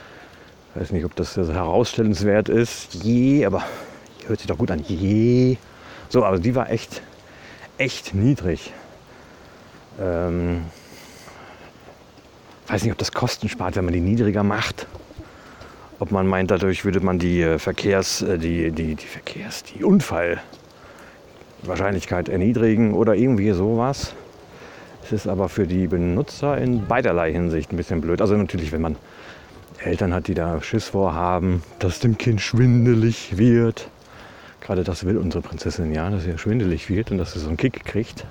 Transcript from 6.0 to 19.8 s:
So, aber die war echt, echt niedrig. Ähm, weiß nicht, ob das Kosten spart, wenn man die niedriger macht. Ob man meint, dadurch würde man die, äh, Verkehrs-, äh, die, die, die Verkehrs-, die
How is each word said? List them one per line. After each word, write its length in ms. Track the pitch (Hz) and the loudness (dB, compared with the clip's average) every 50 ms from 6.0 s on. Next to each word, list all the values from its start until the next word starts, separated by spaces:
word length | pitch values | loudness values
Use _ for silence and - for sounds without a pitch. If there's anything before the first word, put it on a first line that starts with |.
| - - | -6 0
So, 140 | - - 110 | 2 4 4
aber 160 | 95 95 90 | 4 2 2
die 160 | 85 123 120 | 2 2 0
war 140 | 131 - - | 0 0 0
echt, 320 | 113 113 - - - - - - - - - - - - - - - - - - - | -2 -4 -6 -8 -14 -16 -16 -18 -20 -20 -20 -20 -20 -20 -20 -20 -20 -20 -20 -12 -6
echt 360 | - 135 131 - - - - 95 | -4 -4 -4 -4 -8 -8 -4 0
niedrig. 580 | 95 107 135 143 - 92 90 80 - - - - - - - - - - - - - - - - - - - - - - - - - - - - - | 2 2 2 2 2 0 -2 -2 -4 -6 -12 -18 -20 -20 -20 -20 -20 -20 -20 -20 -20 -20 -20 -20 -20 -20 -20 -20 -20 -20 -20 -20 -20 -20 -18 -10 -6
Ähm, 640 | 98 92 87 85 87 87 85 87 85 87 87 85 82 82 - - - - - - - - - - - - - - - - - - - - - - - - - - - - - - - - - - - - - - - | -4 -4 -2 -2 -2 -2 -2 -2 0 -2 -2 -2 -4 -8 -12 -18 -20 -20 -20 -20 -20 -20 -20 -20 -20 -20 -20 -20 -20 -20 -20 -20 -20 -20 -20 -20 -20 -20 -20 -20 -20 -20 -20 -20 -20 -20 -20 -20 -20 -20 -20 -18 -6
weiß 160 | - 110 98 110 | -4 -2 0 0
nicht, 80 | 113 | 0
ob 60 | 92 | -2
das 140 | - - - | -2 -4 -4
Kosten 380 | - - 127 120 - - - 104 | -2 -2 -2 -2 -2 -2 -6 -6
spart, 260 | - - 90 87 - | -4 -4 -4 -2 -2
wenn 100 | - 90 | 0 0
man 80 | 87 87 | 0 2
die 80 | 90 | 2
niedriger 420 | 85 95 113 117 113 104 95 107 101 | 2 2 2 4 4 4 4 2 2
macht. 440 | 101 104 104 - - - - - - - - - - - - - - - - - - - - - - - - - - - - | 2 0 0 -2 -4 -6 -10 -12 -14 -16 -18 -18 -18 -18 -18 -18 -18 -20 -20 -20 -20 -20 -20 -20 -20 -20 -20 -20 -14 -8 -6
Ob 120 | 101 - | -4 0
man 160 | 101 95 95 | 0 2 2
meint, 240 | 95 92 92 92 92 | 2 2 2 2 2
dadurch 340 | 101 87 98 95 90 - - | 2 2 2 2 0 0 0
würde 140 | 101 90 98 | 0 0 2
man 180 | 92 92 92 | 2 2 2
die, 240 | 85 90 87 87 87 | 2 2 2 2 2
äh, 160 | 82 80 80 | 2 2 2
Verkehrs-, 640 | 76 - - 82 - - 104 98 95 92 - - - | 0 -2 -4 -4 -2 0 2 2 2 2 0 -2 -4
äh, 160 | 113 - 92 | -2 -2 -2
die, 320 | 82 82 85 85 85 80 82 | 0 0 0 0 0 0 0
die, 220 | 82 - 82 78 76 | -2 -2 -4 -4 -4
die 100 | - - | -6 -8
Verkehrs-, 580 | - - - - - - - 202 120 - - - | -12 -14 -14 -12 -12 -12 -12 -12 -12 -12 -14 -14
die 200 | - - 101 | -14 -8 -2